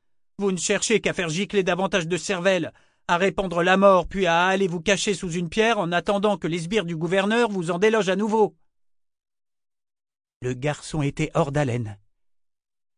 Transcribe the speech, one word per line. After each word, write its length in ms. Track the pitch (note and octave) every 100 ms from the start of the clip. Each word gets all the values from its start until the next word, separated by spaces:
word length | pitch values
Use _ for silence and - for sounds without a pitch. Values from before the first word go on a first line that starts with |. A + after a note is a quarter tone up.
| _ _ _ -
vous 120 | G3
ne 60 | F#3
cherchez 420 | - G3 - G#3
qu'à 140 | F#3
faire 160 | D#3+ F3
gicler 320 | D#3 G3 G#3
davantage 440 | F#3 F3 F#3+ G3 E3
de 100 | F3+
cervelle, 560 | - F#3+ F3+ F#3 C#3 - _ _ -
à 100 | F3
répandre 460 | F#3+ - F#3+ E3+
la 140 | F3 F#3+
mort, 300 | G3 F#3 E3
puis 180 | F#3+ F3+
à 220 | E3 F3+
aller 200 | F#3+ G3
vous 140 | F3
cacher 320 | E3 F#3+ -
sous 180 | G3 F#3+
une 180 | E3 E3+
pierre 300 | A3 A3 A3
en 120 | E3+
attendant 460 | F3 E3+ G3+ G#3 G3
que 100 | F3
les 120 | E3+
sbires 240 | E3 G#3+
du 140 | E3+ E3
gouverneur 520 | E3 F#3+ G3 A3+ A#3+
vous 220 | G3 E3
en 80 | F3
délogent 300 | G#3+ A3 F#3
à 60 | F#3
nouveau. 420 | G#3+ A3 G3+ - _ _ _ _ _ _ _ _ _ _ _ _ _ _ _ _ _ _
Le 120 | B2
garçon 480 | B2+ C#3+ C#3+ - D#3+
était 300 | C#3+ - D#3
hors 180 | D#3 D3+
d'haleine. 440 | C#3 C#3+ A#2 G#2+ G2+ _ _ _ _ _ _ _ _ _